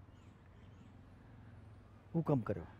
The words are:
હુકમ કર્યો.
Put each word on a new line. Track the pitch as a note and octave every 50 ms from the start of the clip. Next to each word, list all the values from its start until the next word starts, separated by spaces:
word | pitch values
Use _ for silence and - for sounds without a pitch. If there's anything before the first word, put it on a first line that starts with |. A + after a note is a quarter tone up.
| - - - - - - - - - - - - - - - - - - - - - - - - - - - - - - - - - - - - - - - - - - -
હુકમ | E3+ D#3+ - D3+ C3 G#2+ -
કર્યો. | G2+ F2+ E2 - -